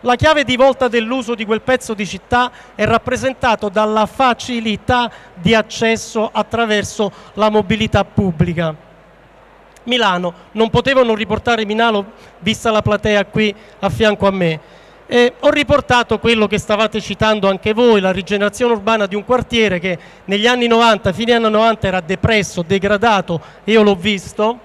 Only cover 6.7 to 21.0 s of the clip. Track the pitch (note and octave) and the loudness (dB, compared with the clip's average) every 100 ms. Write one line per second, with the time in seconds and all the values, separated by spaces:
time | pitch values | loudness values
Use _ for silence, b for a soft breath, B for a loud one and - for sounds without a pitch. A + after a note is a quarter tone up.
6.7 | G#3+ G3+ - G#3 B B - G#3+ G#3+ F#3+ | -2 -4 -4 -6 B B -2 2 2 0
7.7 | G#3+ G#3+ G#3 G3 - G3 D#3+ E3+ E3 E3 | -2 0 0 0 -2 -2 0 -2 0 -4
8.7 | D#3 - - - _ - - - - - | -6 -18 -20 -20 _ -20 -20 -20 -20 -20
9.7 | - - B3 G#3+ F3+ F3+ E3+ B G#3+ A3 | -18 -4 0 0 0 -4 -8 B -2 0
10.7 | A#3+ A#3+ C4 A#3+ A3 G#3+ G#3+ - A#3 G#3+ | 0 0 2 2 0 -2 -4 -2 -2 -2
11.7 | G#3+ A#3 G#3+ G3+ - B B F3 A3 A#3 | 0 0 0 -4 -14 B B -4 -2 0
12.7 | G#3+ G#3 G#3 A3 G#3 G3 - G#3+ G3+ B | 0 0 0 0 0 0 -2 -2 -2 B
13.7 | B G3 - A3 G3+ G3 F#3+ E3+ D#3 B | B -4 0 0 2 0 0 -2 -2 B
14.7 | B B B - B3 A#3+ - C#4+ D4+ C#4 | B B B -4 0 0 2 0 0 2
15.7 | C#4+ - B3 A#3 G#3+ A3+ A#3 G#3 G3+ - | 0 2 0 0 -2 0 0 0 -2 -2
16.7 | G#3 A3 A3 - G3+ A3 G#3+ G3 F#3+ G#3+ | 0 0 -2 -8 -2 0 2 0 0 -2
17.7 | A3 B3 G#3+ F#3+ F#3 F#3+ G3+ G#3 G#3 B3 | 2 4 4 2 -2 -2 -2 -2 0 -2
18.7 | A3+ G3 A3+ G3+ G3+ G3+ B3 A3+ A#3+ G#3+ | 0 0 0 0 -4 -2 -2 0 0 0
19.7 | F3+ F3+ F3 B B - G3 A3 B3 A#3+ | 0 -4 -8 B B -6 0 0 2 2
20.7 | A#3 A#3 G#3 | 4 4 2